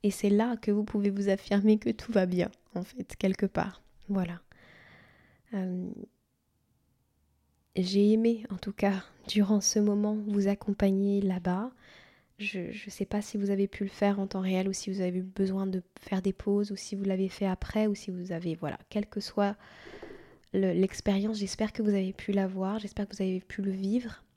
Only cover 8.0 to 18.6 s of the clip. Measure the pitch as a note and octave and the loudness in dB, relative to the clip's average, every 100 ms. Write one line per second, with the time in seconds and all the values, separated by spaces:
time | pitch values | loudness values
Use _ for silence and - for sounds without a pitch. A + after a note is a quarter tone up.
8 | G#3 A3 A#3 A3+ A3 F#3 - - G3+ F#3+ | 6 6 4 2 -4 -8 -8 0 2 2
9 | - - - G#3+ G3+ G#3+ - A3 G#3 G#3 | -4 -20 -2 2 4 4 2 2 2 2
10 | G#3 G#3+ G#3 G3+ G3 G3+ - G3+ G3 F#3+ | 0 -2 -2 0 2 0 -2 2 4 4
11 | G3+ G3+ G3 F3+ F3+ F3+ A#3+ - - - | 2 2 2 0 -2 -2 -4 -10 -20 -20
12 | - _ _ _ G3+ F#3+ E3+ G#3 G3+ - | -20 _ _ _ -8 -6 -8 -10 -14 -8
13 | G3 G#3 G#3 G#3 G3+ G3 G3+ - G3 - | -4 -4 -4 -4 0 2 0 -2 -6 2
14 | G3+ G3+ G3 F#3+ F#3 F#3 F#3+ F#3+ - F#3+ | 2 2 -2 -2 0 0 0 -2 -6 -2
15 | F3+ F3+ F#3 F#3 F#3+ F#3+ F#3+ F#3 - - | -2 -2 -6 -2 0 0 -2 -2 -6 -18
16 | - F#3+ F#3+ F#3 - G3+ G#3 G3 - G3 | -4 0 0 -2 0 0 0 -6 -8 -4
17 | G3 F#3+ F#3+ - G3 F#3 - G#3+ G#3+ G3+ | -2 0 -2 0 -2 -2 -2 0 0 0
18 | - F3+ F3+ E3 F3 D#3+ | -6 -8 -6 -6 -4 -4